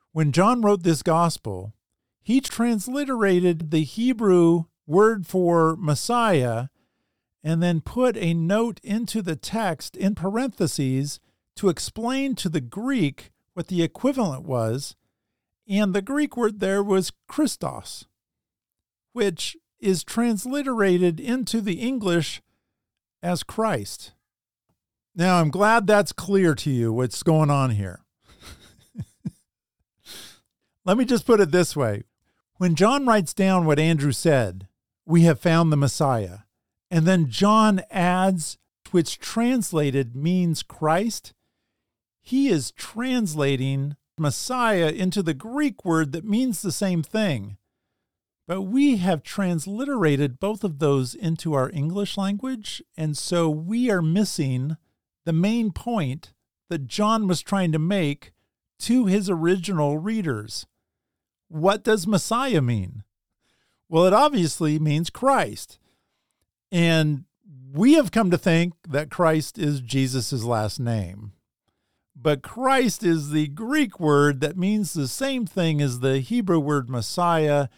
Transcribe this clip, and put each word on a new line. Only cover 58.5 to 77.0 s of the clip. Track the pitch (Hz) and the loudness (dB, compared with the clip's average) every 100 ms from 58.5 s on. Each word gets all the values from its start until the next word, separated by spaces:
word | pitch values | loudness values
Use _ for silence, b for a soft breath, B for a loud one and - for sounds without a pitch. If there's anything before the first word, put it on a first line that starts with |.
| _ _ - | _ _ -8
to | - 247 202 | 0 2 4
his | 202 196 | 2 0
original | 170 165 190 170 170 143 151 | 0 2 0 0 0 0 0
readers. | 190 220 160 107 107 - - _ _ _ _ _ _ _ _ | -2 -4 -4 -4 -8 -12 -14 _ _ _ _ _ _ _ _
What | 156 185 214 | -2 0 2
does | - 220 165 | 2 0 2
Messiah | 196 - 226 269 175 | 0 0 -2 0 0
mean? | 123 110 92 107 - _ _ _ _ _ _ _ _ | 0 -2 -4 -10 -18 _ _ _ _ _ _ _ _
Well, | 160 180 | 4 6
it | |
obviously | 214 294 262 160 - 156 151 | 6 4 2 0 0 -2 0
means | 156 151 170 | 0 0 -2
Christ. | - 262 262 131 - - _ _ _ _ _ _ _ _ _ _ | -2 0 0 -2 -6 -16 _ _ _ _ _ _ _ _ _ _
And | 175 170 160 151 143 - _ 208 135 131 | 2 4 4 2 -2 -6 _ _ -20 -8
we | 139 247 | 2 6
have | 320 214 | 6 4
come | 220 190 | 2 2
to | 175 | 2
think | 185 165 175 - 170 | 2 2 2 -4 -6
that | 139 151 | -4 -4
Christ | - 165 160 - - | 0 2 2 -2 -4
is | 151 139 | -2 -2
Jesus' | 117 135 131 131 110 131 | -2 -2 0 -2 -4 -4
last | 117 113 107 - | -2 -2 -2 -4
name. | 120 110 87 101 107 - _ _ _ _ _ _ _ - | -4 -2 -4 -10 -16 -20 _ _ _ _ _ _ _ -6
But | 151 143 | -2 -2
Christ | - 233 269 262 247 - | -4 -4 0 2 0 0
is | 180 165 147 | 0 -2 -2
the | 151 151 | -2 -2
Greek | 151 226 302 247 - | -6 -2 0 -2 0
word | 156 143 147 135 | 2 4 4 2
that | 147 185 | -4 -2
means | 185 214 180 | 0 0 -2
the | 165 131 | -4 -6
same | - 269 254 208 | -4 -4 -4 -4
thing | 190 165 151 | -2 0 0
as | 139 123 | 0 0
the | 131 135 | 0 -2
Hebrew | 127 240 185 165 | -2 -2 0 0
word | 143 143 123 | 2 -2 -2
Messiah, | 127 | -6